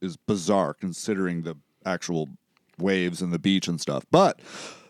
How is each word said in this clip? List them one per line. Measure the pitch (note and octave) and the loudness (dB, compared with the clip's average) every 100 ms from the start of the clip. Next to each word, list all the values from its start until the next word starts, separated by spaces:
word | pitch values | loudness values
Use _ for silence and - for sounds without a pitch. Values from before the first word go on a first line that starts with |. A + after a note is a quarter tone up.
is | F#2+ D#2+ | -10 -6
bizarre | - G#2 E2+ G2 D#2 | -4 -2 2 2 2
considering | - F#2+ E2+ - G2 F#2 E2+ | -2 -8 -6 -4 -2 0 -2
the | E2 D#2 _ _ - | -6 -10 _ _ -4
actual | F2 - E2 C#2+ - _ _ _ - | -4 -2 -4 -4 -10 _ _ _ -4
waves | F#2+ F#2+ F2+ E2+ | 0 2 0 -2
and | F2+ | -2
the | E2+ | 0
beach | G2 F#2+ F2+ | 2 2 2
and | E2 | -2
stuff. | - C#2 - | -2 -4 4
But | E3 F#3 - - - - - - | 6 6 2 -10 -16 -16 -18 -20